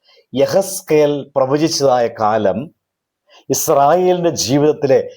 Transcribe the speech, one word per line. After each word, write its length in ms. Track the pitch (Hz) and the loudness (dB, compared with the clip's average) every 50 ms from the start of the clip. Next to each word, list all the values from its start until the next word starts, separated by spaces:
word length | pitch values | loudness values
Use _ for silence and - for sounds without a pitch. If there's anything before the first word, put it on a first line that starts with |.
| _ _ _ _ _ _ - | _ _ _ _ _ _ -4
യഹസ്കേൽ 960 | 127 135 135 160 190 190 - - - - - 160 151 151 147 147 143 131 - - | -2 -2 0 0 0 -2 -2 -6 -10 -4 0 2 2 2 2 0 -4 -8 -4 -2
പ്രവചിച്ചതായ 720 | 135 131 131 143 147 160 160 - - 139 139 123 123 120 113 | -2 0 0 0 0 0 -2 0 0 0 2 2 2 0 -2
കാലം 640 | 117 - 110 104 110 110 104 95 92 104 143 170 - _ _ _ _ _ _ _ _ _ _ _ _ - _ - | -2 -2 -2 0 0 0 0 0 -2 -4 -6 -12 -14 _ _ _ _ _ _ _ _ _ _ _ _ -14 _ -6
ഇസ്രായേലിന്റെ 800 | 135 - - 156 156 139 139 143 165 180 180 180 180 175 165 170 | -4 -2 -2 0 2 2 2 2 2 2 2 2 0 0 0 -2
ജീവിതത്തിലെ 800 | 143 110 - 104 135 147 143 151 147 147 147 131 131 117 - - - | -2 -4 -2 -2 0 2 2 0 0 0 0 2 2 2 0 -2 -10